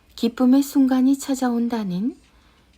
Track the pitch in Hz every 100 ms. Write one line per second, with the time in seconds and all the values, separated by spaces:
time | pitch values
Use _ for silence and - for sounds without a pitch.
0 | _ - 226 - 254 269 277 285 262 262
1 | 262 277 - 262 254 233 233 233 202 180
2 | 233 359 _ _ _ _ _